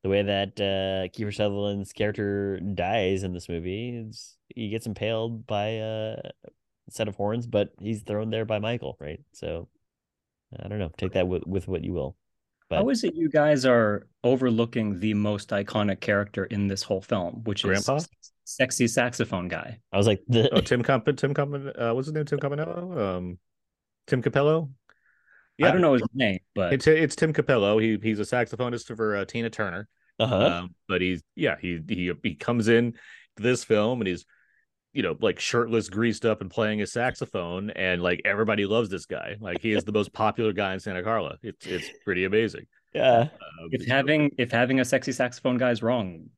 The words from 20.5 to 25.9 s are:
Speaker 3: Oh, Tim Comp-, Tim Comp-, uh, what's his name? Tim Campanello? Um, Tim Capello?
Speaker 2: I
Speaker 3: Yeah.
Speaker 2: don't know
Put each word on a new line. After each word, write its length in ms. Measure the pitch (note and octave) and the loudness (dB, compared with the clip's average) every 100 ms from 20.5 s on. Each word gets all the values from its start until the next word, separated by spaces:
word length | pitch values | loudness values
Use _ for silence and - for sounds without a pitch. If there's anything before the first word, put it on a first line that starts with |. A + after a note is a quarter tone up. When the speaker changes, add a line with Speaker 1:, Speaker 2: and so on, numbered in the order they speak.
Speaker 3:
Oh, 80 | - | 4
Tim 220 | - B2 | 2 2
Comp-, 340 | A#2+ C3 - C3+ | 4 2 2 0
Tim 160 | C3+ | 0
Comp-, 220 | C#3+ C#3+ C#3+ C#3 - | 0 -2 -4 -8 -4
uh, 180 | A#2 | -2
what's 120 | A#2+ C#3 | 0 -2
his 80 | |
name? 120 | D#3 D3 | -4 -2
Tim 120 | C#3+ | -2
Campanello? 580 | C#3 D3 E3 E3+ F3+ E3+ | -2 -4 -6 -8 -8 -2
Um, 440 | G2 F2+ F2+ F2+ _ _ _ _ _ _ - | -2 -2 -6 -10 _ _ _ _ _ _ -2
Tim 160 | C3 | 0
Capello? 480 | A#2+ C3+ D3 D#3+ D3+ C3+ _ _ _ _ _ _ _ - | 2 2 4 2 0 -12 _ _ _ _ _ _ _ 2
Speaker 2:
I 40 | F3 | 4
Speaker 3:
Yeah. 40 | |
Speaker 2:
don't 80 | F3+ | 6
know 120 | E3+ | 6